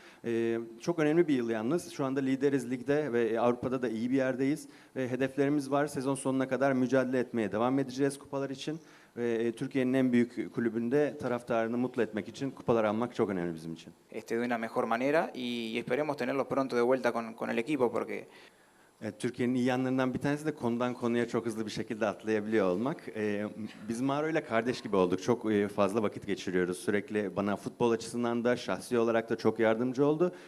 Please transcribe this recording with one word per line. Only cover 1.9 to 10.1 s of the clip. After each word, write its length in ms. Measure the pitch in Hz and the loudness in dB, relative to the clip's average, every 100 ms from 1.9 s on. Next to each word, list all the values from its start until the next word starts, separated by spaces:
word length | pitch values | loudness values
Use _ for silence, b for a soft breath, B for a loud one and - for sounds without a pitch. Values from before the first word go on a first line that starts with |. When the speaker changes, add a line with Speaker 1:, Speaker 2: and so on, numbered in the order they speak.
Speaker 1:
Şu 140 | - 135 | -4 -2
anda 140 | 135 | 0
lideriz 520 | 131 131 143 139 120 | 0 2 2 2 0
ligde 420 | 131 135 143 147 | -4 0 0 2
ve, 160 | 120 113 | 2 2
e, 100 | 113 | 4
Avrupa'da 420 | 120 120 135 127 | 2 2 0 -2
da 80 | 120 | -2
iyi 220 | 113 120 | -2 0
bir 40 | 135 | 2
yerdeyiz. 520 | 131 123 135 147 - B B 127 | 2 2 0 0 -6 B B -6
Ve 140 | 127 | -4
hedeflerimiz 640 | 127 131 135 139 147 131 | 0 0 2 2 2 2
var. 160 | 139 147 | 0 0
Sezon 280 | - 131 135 | -2 -2 0
sonuna 320 | 135 131 131 | 0 0 0
kadar 260 | 127 139 | 2 2
mücadele 460 | 131 127 131 123 127 | 4 4 2 2 0
etmeye 320 | 123 117 104 | 0 0 0
devam 280 | 101 120 139 | 0 2 2
edeceğiz 400 | 131 123 139 139 | -2 0 0 -2
kupalar 300 | - 139 139 | -6 -6 -6
için. 300 | 143 - 156 B B B - | -6 -8 -8 B B B -4
Ve, 160 | 120 | -2
e, 180 | 113 117 | 0 0
Türkiye'nin 420 | 117 135 135 127 | -2 -2 0 2
en 180 | 131 131 | 4 4